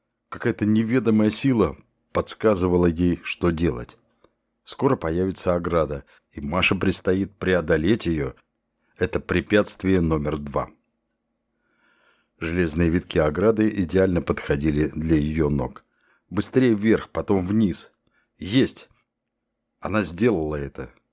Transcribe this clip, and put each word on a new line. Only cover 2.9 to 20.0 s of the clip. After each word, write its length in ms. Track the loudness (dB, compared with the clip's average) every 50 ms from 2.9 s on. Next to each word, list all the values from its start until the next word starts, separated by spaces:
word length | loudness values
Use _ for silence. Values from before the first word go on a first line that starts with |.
| 2 2 2 0 0 0 -4
что 280 | -10 -6 -2 0 0
делать. 460 | 0 0 0 -2 -2 -4 -8 -16 -18 _ _ _ _ _ _ _ _ _ _ _ _ _ -14
Скоро 320 | -12 -6 -2 0 0 0
появится 580 | 0 -2 -2 -2 0 -2 -2 -2 -4 -2 -2 -2
ограда, 500 | -2 -2 0 0 0 0 0 -4 -8 -12 _ _ _ _ _ -14
и 80 | -10
Маше 340 | -8 -4 -2 -2 0 0 0
предстоит 600 | 0 0 0 -2 0 0 0 0 0 -2 -4 -8
преодолеть 720 | -6 -2 0 0 0 2 0 0 0 2 2 0 0 0
ее. 280 | -2 -2 -2 -4 -6 -8 _ _ _ _ _ _ _ _ _ _ _ _ -6
Это 220 | -4 -4 -4 -4
препятствие 800 | -4 -2 -2 -2 0 2 2 2 2 2 -2 -2 0 2 2 2
номер 380 | 2 2 0 -2 -2 -4 -6 -6
два. 320 | -6 -6 -6 -6 -6 -6 -12 _ _ _ _ _ _ _ _ _ _ _ _ _ _ _ _ _ _ _ _ _ _ _ _ _ _ _ _ _ _ _ _ -10
Железные 500 | -8 -4 -2 0 0 0 0 2 2 2
витки 280 | 2 0 -2 -2 0 0
ограды 500 | 2 2 2 2 2 2 2 2 2 0 0 -2 -2
идеально 400 | 0 2 2 2 2 2 0 -2
подходили 680 | -2 -4 -4 -2 -4 -2 0 0 0 0 0 0 -2
для 280 | -2 -4 -2 2 2
ее 340 | 2 2 0 0 0 0 0
ног. 340 | 0 0 -2 -4 -8 -14 _ _ _ _ _ _ _ _ _ -8
Быстрее 440 | -4 -4 -2 0 2 2 4 4 2
вверх, 360 | 2 2 2 2 2 0 -4
потом 360 | -8 -6 -2 0 0 0 0
вниз. 460 | 0 0 2 2 2 0 -2 -8 -12 _ _ _ _ _ _ _ _ _
Есть! 520 | -14 -8 -2 0 2 2 0 -2 -8 -16 _ _ _ _ _ _ _ _ _ _ _ _ _ _ _ _ _ _ _
Она 240 | -8 -4 -2 -2